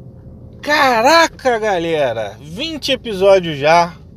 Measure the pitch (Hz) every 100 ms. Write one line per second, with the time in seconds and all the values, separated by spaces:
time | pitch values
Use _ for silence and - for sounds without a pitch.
0 | - - - - - - - 302 262 226
1 | 254 330 320 - 262 226 214 180 165 156
2 | 131 113 104 107 147 180 320 302 - 262
3 | 240 190 196 196 170 143 147 170 170 -
4 | -